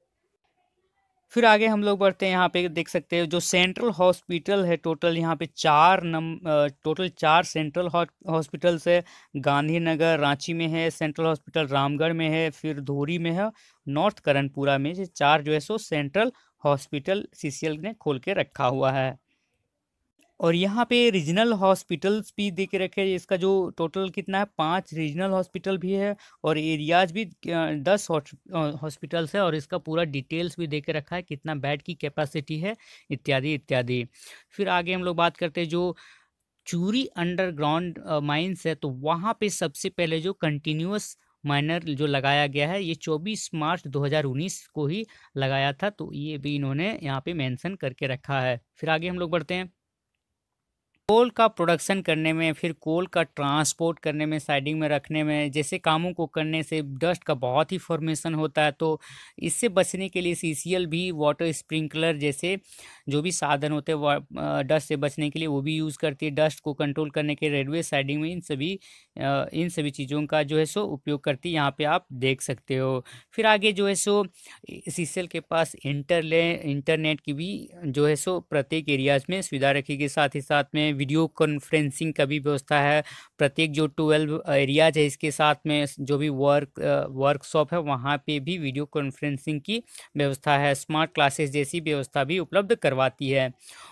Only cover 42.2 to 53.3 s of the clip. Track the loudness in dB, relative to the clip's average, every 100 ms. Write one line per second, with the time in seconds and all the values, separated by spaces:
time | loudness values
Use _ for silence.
42.2 | 2 2 2 0 -2 -2 -4 -6 -4 -4
43.2 | -4 -6 -6 -4 -2 -2 -4 -4 0 0
44.2 | 0 -2 -4 -8 -10 -4 -2 -4 -6 -14
45.2 | -10 -4 0 0 0 -2 -4 -6 -10 -8
46.2 | -8 -6 -4 -2 -2 -2 -4 -4 -6 -6
47.2 | -4 -4 -4 -4 -8 -6 -8 -4 -6 -6
48.2 | -4 -2 0 -2 -8 _ -2 -2 -2 -4
49.2 | -2 -2 -2 -6 -8 -14 _ _ _ _
50.2 | _ _ _ _ _ _ _ _ 4 4
51.2 | 4 4 2 4 2 2 0 -2 0 0
52.2 | 2 0 0 0 -4 -4 -2 -2 0 0
53.2 | -2